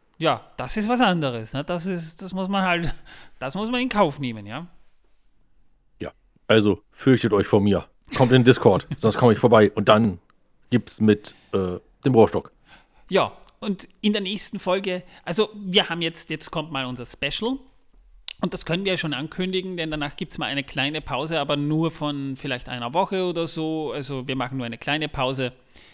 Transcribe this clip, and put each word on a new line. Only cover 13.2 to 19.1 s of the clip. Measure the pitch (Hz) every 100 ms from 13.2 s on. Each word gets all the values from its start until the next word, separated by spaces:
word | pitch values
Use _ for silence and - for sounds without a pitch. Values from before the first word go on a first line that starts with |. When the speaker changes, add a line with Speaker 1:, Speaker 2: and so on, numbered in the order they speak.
| 107 - - _
Speaker 1:
und | 214 185 - _
in | 208
der | 208
nächsten | 190 208 - 196
Folge, | 185 190 190 180 180 -
also | - 170 214 208
wir | 196 196 -
haben | 170
jetzt, | 165 - -
jetzt | 156 -
kommt | 165 156
mal | 139 127
unser | 123 120
Special. | - 139 - 233 269 - _ _ _ _ - - -
Und | 185
das | - -
können | 170
wir | 196
ja | 180
schon | 160